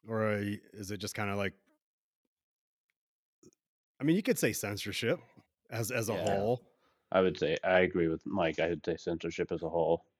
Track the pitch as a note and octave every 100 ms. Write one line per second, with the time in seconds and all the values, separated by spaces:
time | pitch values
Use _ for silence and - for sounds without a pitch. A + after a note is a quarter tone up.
0 | A2 A2 A2 G#2 G2+ G2+ - G#2 F#2+ G2+
1 | F#2+ - G2+ G2+ G2 - _ _ _ _
2 | _ _ _ _ _ _ _ _ _ _
3 | _ _ _ _ - _ _ _ _ _
4 | C#3 F3 A#3+ G#3 C#3 G#2 G#2 G2+ G#2 G2
5 | A#2 D#3 - - _ _ _ A2+ G#2+ B2
6 | A2 G2+ D#2+ G2 G#2 B2+ - _ _ _
7 | _ F#2+ F#2 - D2+ D#2+ F2+ F#2 F#2 F#2
8 | E2 D#2+ - F#2+ E2 D#2 E2 E2 - D#2+
9 | - E2 E2+ E2+ F2 E2+ D#2+ E2+ D#2+ E2
10 | _ _